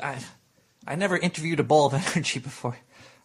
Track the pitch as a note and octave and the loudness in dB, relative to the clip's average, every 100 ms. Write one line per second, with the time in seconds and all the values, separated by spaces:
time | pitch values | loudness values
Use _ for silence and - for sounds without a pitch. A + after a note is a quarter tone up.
0 | C#3+ C3 - - _ _ _ _ - D3 | -8 -8 -12 -20 _ _ _ _ -8 -2
1 | G3 F3 F3 E3 D#3+ D3+ B2 D3+ C#3 C3+ | 0 2 0 -2 -4 0 6 6 6 2
2 | F#3 E3+ - C3 C#3 - A#2+ - _ - | 0 -2 -2 -4 -8 -8 -8 -8 _ -20
3 | - - | -20 -20